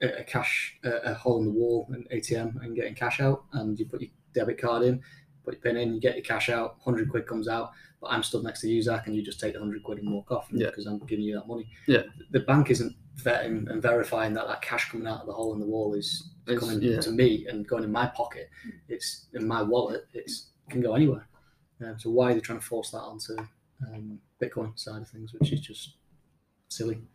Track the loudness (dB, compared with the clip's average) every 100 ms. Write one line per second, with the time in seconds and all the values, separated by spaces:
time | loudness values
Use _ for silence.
0 | -2 -2 -4 -2 0 -2 -4 -6 -4 -2
1 | -4 0 2 4 2 2 2 2 -2 -8
2 | -6 -6 -2 -2 -2 -6 -6 -4 -6 -4
3 | -2 2 2 2 -2 -4 -2 -2 -4 -6
4 | -8 _ _ 0 0 0 0 4 4 2
5 | -2 -20 _ _ -12 -4 -2 0 0 2
6 | 2 2 -2 0 2 0 -2 -4 0 2
7 | 2 0 -2 -4 -2 -2 -4 -10 -20 _
8 | -2 -2 0 -2 -2 -2 2 2 4 0
9 | 0 -2 -2 -4 -4 -4 -6 -6 -8 -6
10 | -2 -4 -2 -4 -2 0 0 -2 -6 -6
11 | -4 -2 -2 -2 -6 -10 -10 -4 4 4
12 | 4 -8 -2 0 6 6 6 4 2 -6
13 | -18 -4 0 2 0 -2 -2 0 4 4
14 | 2 0 0 0 -2 -4 -2 -2 -2 -4
15 | -4 -6 -6 -4 -2 -2 -2 0 0 0
16 | -2 -4 -8 -8 0 0 2 2 4 2
17 | 2 6 8 6 0 -6 -2 -2 0 2
18 | 0 -2 -6 -8 -14 -16 -16 -16 -10 -8
19 | -8 -10 -10 -4 -2 0 4 4 4 -2
20 | -8 -12 -10 -10 -12 _ -6 -2 2 6
21 | 6 4 -4 _ _ _ _ -14 -12 -8
22 | 2 6 6 4 0 -6 -6 -6 -6 -10
23 | -10 -12 -10 -8 -10 _ _ -10 -10 -10
24 | -12 -14 _ -4 -4 -2 -6 -8 -10 -10
25 | -12 -14 -8 2 2 2 -4 -14 -16 -20
26 | _ _ _ _ _ _ -12 -6 -4 -4
27 | -10